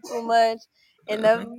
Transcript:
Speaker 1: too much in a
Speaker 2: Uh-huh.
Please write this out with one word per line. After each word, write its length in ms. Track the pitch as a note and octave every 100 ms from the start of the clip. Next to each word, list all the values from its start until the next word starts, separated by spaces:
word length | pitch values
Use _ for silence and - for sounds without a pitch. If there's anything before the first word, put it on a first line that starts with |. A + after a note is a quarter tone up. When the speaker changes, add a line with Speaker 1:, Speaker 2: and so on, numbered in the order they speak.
| -
Speaker 1:
too 160 | A#3+
much 360 | A#3 A#3 A3+ A3+ _ _ _ _ -
in 180 | G#3+ A3
a 140 | A#3
Speaker 2:
Uh-huh. 120 | A#3